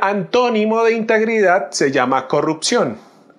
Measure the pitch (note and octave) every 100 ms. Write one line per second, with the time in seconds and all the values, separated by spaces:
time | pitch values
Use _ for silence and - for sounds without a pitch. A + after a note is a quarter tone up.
0 | G3 G3+ E3+ B3 B3 A3 G#3+ A3+ A3+ A3+
1 | A3 A3 A3 A3 F#3 F#3 G3 - D3 C3+
2 | B2+ C3+ - D3 D3+ D3+ - B3 D#3 G#2+
3 | - _ _